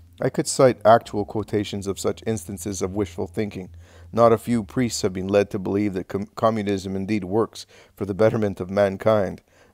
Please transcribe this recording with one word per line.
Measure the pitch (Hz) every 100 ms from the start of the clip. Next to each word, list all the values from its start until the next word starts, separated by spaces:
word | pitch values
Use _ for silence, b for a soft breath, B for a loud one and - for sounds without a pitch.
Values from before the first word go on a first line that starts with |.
| b -
I | 135
could | - 151
cite | - 135 113
actual | 104 117 - 107
quotations | 101 113 101 107 104 101 95
of | 92
such | 104 101 -
instances | 110 - 98 107 98
of | 92
wishful | 95 101 - 92
thinking. | 101 104 95 90 b b b b
Not | 107 117
a | 113
few | - 120
priests | 101 - 123 -
have | 107
been | 95 92
led | 101 101
to | 107
believe | 95 98 104
that | 92 85
com-, | 98 104
communism | - 113 110 101 98 95 95
indeed | 95 110
works | 90 104 107 - - b b
for | -
the | 98
betterment | 92 110 117 104 92
of | 92
mankind. | 98 101 95 - 107 92 87 _ b b